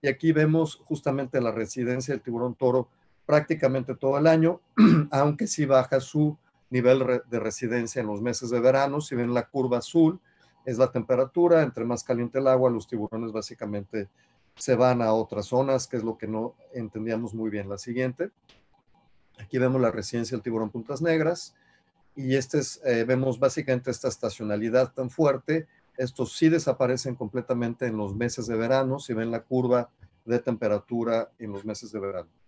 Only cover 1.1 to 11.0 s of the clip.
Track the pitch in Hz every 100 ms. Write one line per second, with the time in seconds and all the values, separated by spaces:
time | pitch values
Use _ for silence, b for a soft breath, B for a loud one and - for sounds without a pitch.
1.1 | 135 131 135 120 110 110 - 120 127 127
2.1 | 131 - 117 123 120 131 127 123 _ _
3.1 | _ - 147 147 160 139 131 127 127 135
4.1 | 139 156 160 160 180 _ - 214 165 147
5.1 | 139 147 147 214 - 143 135 127 139 131
6.1 | 151 151 151 _ _ _ 127 123 135 123
7.1 | 123 - 117 110 - 120 120 117 - 110
8.1 | 104 120 117 120 123 120 135 139 143 147
9.1 | 127 120 123 117 139 131 120 - 165 160
10.1 | 185 b b b b - 117 123 127